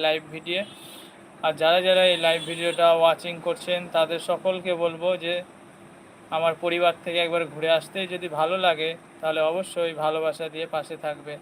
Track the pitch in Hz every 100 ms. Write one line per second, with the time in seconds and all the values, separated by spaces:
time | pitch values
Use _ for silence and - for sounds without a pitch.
0 | 156 156 156 156 160 180 208 - - -
1 | - - - - 160 151 160 180 185 185
2 | 185 175 165 170 156 165 170 170 170 165
3 | 165 156 175 170 170 165 - 180 175 165
4 | 160 165 156 165 185 185 180 170 170 165
5 | 175 180 165 175 180 - - - - -
6 | - - - 160 165 160 175 170 175 165
7 | 175 170 170 170 156 147 160 160 156 196
8 | 185 180 175 151 160 190 180 156 160 165
9 | - - 160 156 156 175 185 175 165 151
10 | 156 156 160 151 160 156 165 156 143 156
11 | 156 147 147 147